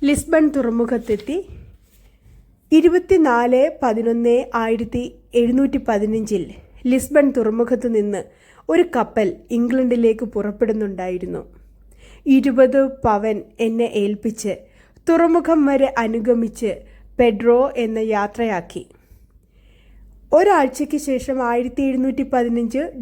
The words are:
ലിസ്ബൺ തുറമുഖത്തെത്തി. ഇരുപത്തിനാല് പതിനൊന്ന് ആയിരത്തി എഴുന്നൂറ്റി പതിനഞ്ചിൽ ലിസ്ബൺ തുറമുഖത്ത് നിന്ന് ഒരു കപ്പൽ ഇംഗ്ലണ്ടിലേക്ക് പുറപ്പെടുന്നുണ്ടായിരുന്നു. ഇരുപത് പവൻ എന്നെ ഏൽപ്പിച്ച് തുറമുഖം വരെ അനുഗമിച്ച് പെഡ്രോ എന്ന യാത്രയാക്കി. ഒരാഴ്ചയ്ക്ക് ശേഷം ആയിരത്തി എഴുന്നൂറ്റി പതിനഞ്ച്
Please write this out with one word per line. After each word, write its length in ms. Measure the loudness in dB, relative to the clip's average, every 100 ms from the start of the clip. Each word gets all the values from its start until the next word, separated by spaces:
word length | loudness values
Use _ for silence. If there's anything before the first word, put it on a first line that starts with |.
| -2
ലിസ്ബൺ 360 | -2 0 2 2 0
തുറമുഖത്തെത്തി. 800 | -2 -2 -2 -4 -4 -6 -4 -8 -8 -18 -20 -20 _ _ _ _ _ -20 _ _ 2
ഇരുപത്തിനാല് 920 | 4 6 2 2 2 4 2 2 2 2 0
പതിനൊന്ന് 540 | -2 0 0 0 2 2 0
ആയിരത്തി 480 | -4 -2 -2 -4 -6 -8 -14 _ 0
എഴുന്നൂറ്റി 400 | 2 2 0 -2 -2
പതിനഞ്ചിൽ 560 | -2 0 -4 -4 -6 -6 -14 -20 -8 -2
ലിസ്ബൺ 360 | -2 2 2 2 2
തുറമുഖത്ത് 540 | -2 -2 -2 -2 -2 -2
നിന്ന് 260 | -2 -4 -8 _ _ -16 -2
ഒരു 160 | 0 0 -2
കപ്പൽ 320 | -2 -2 -2 -4 -6
ഇംഗ്ലണ്ടിലേക്ക് 800 | -4 0 0 0 2 2 0 -4
പുറപ്പെടുന്നുണ്ടായിരുന്നു. 1080 | -6 -6 -4 -2 -2 -4 -6 -8 -8 -8 -10 -12 -20 -20 _ _ -20 -20 -8 2
ഇരുപത് 540 | 2 4 4 4 4 0 0 0
പവൻ 300 | 0 0 -4 -8 -6 -4
എന്നെ 240 | -2 -2 -2
ഏൽപ്പിച്ച് 500 | -2 -4 -6 -6 -8 -8 -14 _ _ _ 0
തുറമുഖം 540 | 2 4 2 2 2 2
വരെ 240 | 4 4 4
അനുഗമിച്ച് 680 | -2 -2 0 0 0 -4 -6 -6 -12 -20 -12 2
പെഡ്രോ 420 | 2 2 2 2 2 -2
എന്ന 220 | -4 -4 -2
യാത്രയാക്കി. 680 | -2 -2 -4 -4 -4 -8 -14 -16 _ _ -20 _ _ _ _ _ _ _ -20 -20 -18 0
ഒരാഴ്ചയ്ക്ക് 640 | 4 4 4 2 -2 -4 -4 -2
ശേഷം 320 | -4 -4 -4 -2
ആയിരത്തി 340 | -2 -4 -2
എഴുന്നൂറ്റി 420 | -2 0 -2 -2 -2
പതിനഞ്ച് 500 | -2 0 -2 -2 -4 -6 -4